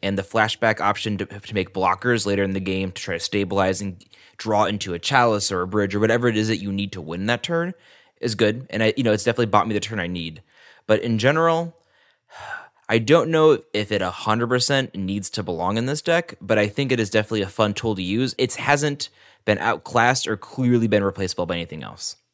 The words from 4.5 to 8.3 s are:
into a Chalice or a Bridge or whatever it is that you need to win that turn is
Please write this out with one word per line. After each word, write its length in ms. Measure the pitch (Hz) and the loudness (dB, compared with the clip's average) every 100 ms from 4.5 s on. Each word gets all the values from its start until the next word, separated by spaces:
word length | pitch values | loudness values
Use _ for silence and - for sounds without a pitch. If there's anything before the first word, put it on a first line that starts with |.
| 104 98 | 2 2
into 260 | 104 98 | 0 -6
a 60 | 87 | -6
Chalice 520 | - 135 120 104 - | 2 4 4 2 0
or 120 | 92 | -2
a 40 | 92 | 0
Bridge 280 | 107 98 | 0 0
or 60 | 101 | 2
whatever 280 | 110 120 120 | 2 4 2
it 80 | 107 | 2
is 120 | 110 | 0
that 100 | 95 | -2
you 120 | 101 | -2
need 220 | 98 98 | -4 -4
to 80 | 90 | -8
win 260 | 78 87 104 | -10 -6 -2
that 160 | 120 | -2
turn 300 | - 165 175 - _ - _ _ | -2 -4 -4 -8 _ -20 _ _
is 160 | 123 | -6